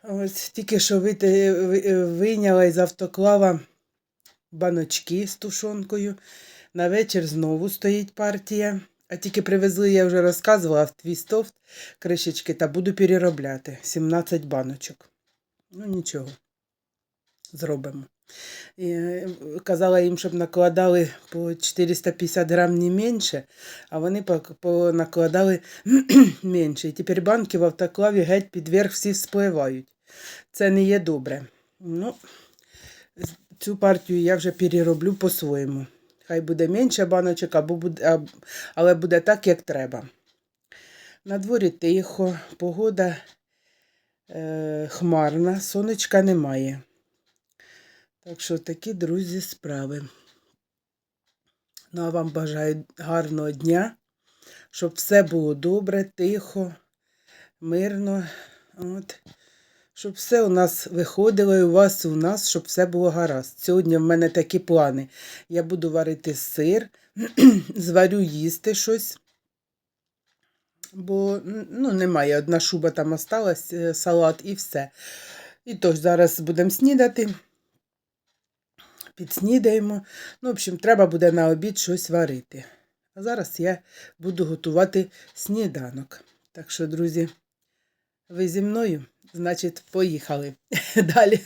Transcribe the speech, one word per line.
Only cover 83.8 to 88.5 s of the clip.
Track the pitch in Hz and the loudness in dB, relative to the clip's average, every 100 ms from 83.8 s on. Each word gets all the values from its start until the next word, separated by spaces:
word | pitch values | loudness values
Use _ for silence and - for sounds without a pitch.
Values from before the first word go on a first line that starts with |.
| _ - - _ | _ -20 -20 _
буду | 175 175 | -8 -4
готувати | 160 160 165 156 190 190 185 _ - | -4 -4 0 2 2 2 -4 _ -20
сніданок. | - - 208 202 139 127 135 131 - _ _ _ | -16 -8 -4 -4 -6 -12 -14 -16 -20 _ _ _
Так | - 156 | -20 -14
що, | - 160 | -8 -6
друзі, | 160 170 160 165 - _ _ _ _ _ _ _ _ _ | -2 -2 -2 -4 -8 _ _ _ _ _ _ _ _ _
ви | 175 | -6
зі | 185 | -4